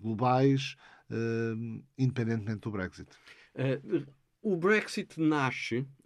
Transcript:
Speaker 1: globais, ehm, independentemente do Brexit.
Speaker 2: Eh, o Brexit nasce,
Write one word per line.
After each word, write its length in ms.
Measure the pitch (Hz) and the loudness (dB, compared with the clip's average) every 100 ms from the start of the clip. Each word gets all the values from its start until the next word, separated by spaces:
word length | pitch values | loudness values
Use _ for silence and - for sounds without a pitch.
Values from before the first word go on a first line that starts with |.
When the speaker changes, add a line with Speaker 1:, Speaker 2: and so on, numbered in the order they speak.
Speaker 1:
globais, 720 | 110 110 123 127 135 135 - - - - - | -6 0 4 6 6 4 0 -10 -20 -20 -8
ehm, 720 | 113 113 113 113 113 117 110 - - | -4 -2 -2 -2 -4 -8 -10 -14 0
independentemente 640 | 131 - 113 113 104 104 | 0 2 0 -2 -2 -6
do 120 | 117 | -6
Brexit. 380 | 101 90 - - - - - - - | -4 -6 -8 -18 -20 -20 -20 -16 -4
Speaker 2:
Eh, 240 | 135 123 - 165 - - _ _ | -2 -2 -2 -4 -4 -14 _ _
o 140 | 220 175 | -2 2
Brexit 640 | 185 214 - 214 - 160 | 4 2 0 -6 -6 0
nasce, 640 | 156 151 131 - - 117 135 - | 2 2 0 -2 -2 -2 -4 -10